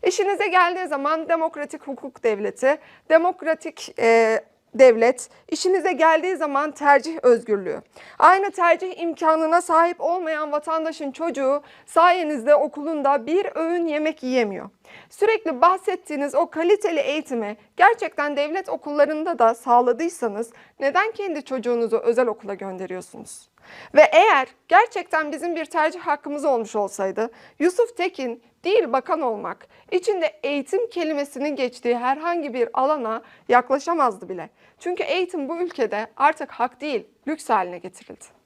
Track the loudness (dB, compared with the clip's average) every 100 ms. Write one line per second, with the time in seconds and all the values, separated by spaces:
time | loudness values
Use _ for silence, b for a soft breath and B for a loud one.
0 | -2 0 0 0 0 2 2 0 -6 -4
1 | -2 -2 -2 -2 -2 -6 -12 -12 -12 -12
2 | -12 -4 -2 -2 -4 -2 0 0 B B
3 | _ 4 4 -2 -4 -4 -6 -14 -16 0
4 | 4 6 4 2 -4 _ _ 6 6 8
5 | 2 0 -8 b b -4 0 0 0 2
6 | 2 2 0 -4 -4 -2 -4 -2 4 4
7 | 2 -2 2 2 2 -4 -4 -10 _ B
8 | B B 6 6 2 0 2 2 0 -6
9 | -8 -2 2 2 2 2 4 2 2 0
10 | -2 -2 -4 -6 -4 -4 -2 -4 -4 -6
11 | -10 -6 -6 -2 -2 -2 -4 B B 4
12 | 4 4 0 -4 4 4 4 -4 -6 -4
13 | 0 -2 0 -2 -2 -4 -4 -2 -2 -2
14 | -4 -4 -2 0 -2 -4 -14 _ B B
15 | B -2 0 0 -4 2 2 2 -2 -6
16 | -6 -6 -2 0 -2 -2 2 2 2 -2
17 | -2 -4 -4 -6 -6 -10 b 2 2 2
18 | -4 -4 -4 -2 -4 -4 -6 -10 -8 0
19 | 2 2 -4 2 2 2 2 4 4 0
20 | -2 -4 -6 -6 -10 b b b 0 0
21 | 0 -4 -6 -6 -6 -6 -4 -2 0 0
22 | 0 0 0 -2 -10 -10 -10 -10 -10 -12
23 | -14 -20 -20 -20 _ _ B B B 6
24 | 6 6 4 2 0 _ _ 4 4 -2
25 | -4 -4 -4 -6 -6 -6 -4 -2 -2 -2
26 | -6 -6 -4 -4 -2 -2 -2 -4 -4 -2
27 | -4 -2 -6 B B B -2 2 -2 0
28 | -6 -4 -8 -8 b _ 0 2 2 -2
29 | -2 -2 -2 -4 -8 -12 _ b b -2
30 | 0 -2 -2 -4 -4 -4 -2 -2 -2 -4
31 | -4 -4 -6 -6 -6 -4 -6 -4 -4 -2
32 | 0 -2 -2 -4 -4 -4 -2 0 0 0
33 | -2 -8 b b b 2 2 -4 -2 0
34 | 0 -2 -12 -12 -12 b b b -8 -6
35 | -4 -2 -2 -6 -6 -6 -6 -4 -4 -4
36 | -8 0 0 0 -8 -6 -6 _ -6 -6
37 | -6 _ -8 -8 -2 0 0 -8 -14 -18
38 | -20 -20 -20 _